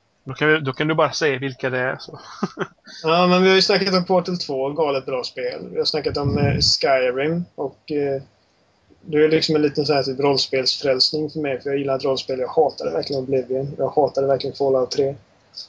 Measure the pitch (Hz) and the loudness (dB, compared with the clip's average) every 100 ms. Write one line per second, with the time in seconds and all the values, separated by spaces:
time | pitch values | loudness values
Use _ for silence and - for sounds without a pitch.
0 | _ _ - 131 151 156 139 127 156 160 | _ _ -14 -2 2 2 0 -2 0 2
1 | 147 - 156 135 135 127 131 127 127 147 | 0 0 -2 -2 -4 -6 -4 -2 -4 -6
2 | - - - - - - 202 _ - - | -12 -18 -18 -8 -8 -6 -10 _ -20 -6
3 | 160 165 180 180 185 190 185 196 196 185 | 2 4 6 6 6 6 4 2 2 0
4 | 175 185 180 175 - 135 135 147 151 139 | 2 2 0 -4 -4 -4 -2 0 0 -2
5 | 131 127 120 - 123 151 - - - 156 | -4 -6 -6 -6 -6 -8 -8 -4 -2 -2
6 | 143 143 143 143 143 127 - - 151 135 | -2 -2 0 2 2 2 0 0 2 2
7 | 127 127 147 170 175 - 143 - - 151 | 2 0 -2 -2 -6 -8 -8 -8 -6 -4
8 | 143 135 139 _ _ _ _ _ _ _ | -2 -4 -8 _ _ _ _ _ _ _
9 | - 151 156 160 151 151 151 143 143 143 | -2 2 4 4 2 2 2 0 0 0
10 | 139 131 143 139 - 135 127 - 143 127 | 0 0 2 2 0 -2 -2 -2 0 2
11 | - 151 151 156 147 131 143 139 139 135 | 2 0 -4 -4 -4 -4 -2 -2 0 0
12 | 139 131 - 131 123 - 147 - 147 160 | 0 -2 -2 -4 0 2 2 0 -4 -4
13 | 139 139 131 135 123 131 139 139 135 - | -4 -4 0 -2 0 -4 -4 -4 -2 2
14 | 139 - 139 135 135 - 139 131 123 - | 2 2 0 0 -2 -2 2 2 2 0
15 | 135 139 _ _ _ - | -2 -4 _ _ _ -20